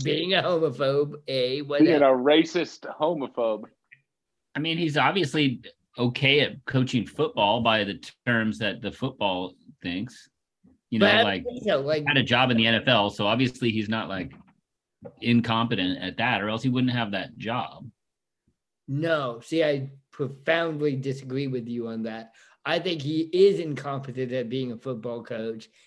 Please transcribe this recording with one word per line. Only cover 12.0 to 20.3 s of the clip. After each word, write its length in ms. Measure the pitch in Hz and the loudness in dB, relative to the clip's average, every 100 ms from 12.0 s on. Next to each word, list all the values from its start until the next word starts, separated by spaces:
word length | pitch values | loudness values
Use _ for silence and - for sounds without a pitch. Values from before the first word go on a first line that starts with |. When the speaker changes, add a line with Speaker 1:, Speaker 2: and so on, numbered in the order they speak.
| 147 | 2
Speaker 3:
had 80 | 139 | 0
a 80 | |
job 260 | 120 120 127 | 2 4 4
in 60 | 120 | 4
the 100 | 113 | 4
N 80 | |
F 140 | 113 135 | 2 4
L, 220 | 117 101 | 4 2
so 180 | - 104 | 0 0
obviously 420 | 117 127 - 120 | 2 0 0 -2
he's 180 | 110 104 | -2 -2
not, 200 | 113 82 | -4 -4
like, 240 | 95 87 - - _ _ _ _ _ - - | -8 -8 -12 -20 _ _ _ _ _ -20 -6
incompetent 840 | 117 120 117 113 117 107 92 85 | 2 2 4 0 0 0 -2 -2
at 140 | 92 92 | -6 -2
that, 260 | 117 107 | -2 0
or 60 | 104 | -2
else 160 | 110 | -2
he 40 | 131 | -2
wouldn't 240 | 127 127 | 0 0
have 200 | 123 110 | 0 -2
that 260 | 98 85 - | -4 -8 -10
job. 480 | 98 123 - - 117 - _ _ _ _ _ _ _ _ - | -6 -4 -6 -12 -18 -20 _ _ _ _ _ _ _ _ -8
Speaker 1:
No, 500 | 139 165 160 131 117 | -4 0 0 -2 -8
see, 240 | - 160 | -4 0
I 280 | 151 143 131 - _ | 2 0 -4 -12 _
profoundly 840 | - 135 | -6 -6